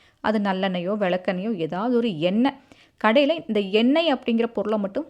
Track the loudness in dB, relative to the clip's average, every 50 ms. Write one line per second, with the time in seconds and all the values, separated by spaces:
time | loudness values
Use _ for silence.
0 | _ _ _ _ -2 -2 0 0 0 0 0 0 -2 -2 -2 -2 -4 -4 -2 -2
1 | 0 0 0 -2 -2 -4 -4 -4 -2 -4 -4 -4 -4 -4 -4 -4 -2 0 0 0
2 | 0 0 -2 0 0 0 2 2 2 0 0 -4 -14 _ -20 _ _ _ _ -2
3 | 2 2 4 4 4 2 0 -2 -4 -4 -2 -2 0 0 2 2 4 4 4 2
4 | 2 2 0 -2 0 0 0 0 0 -2 -2 -4 -2 -2 -2 -2 -2 -4 -4 -6
5 | -6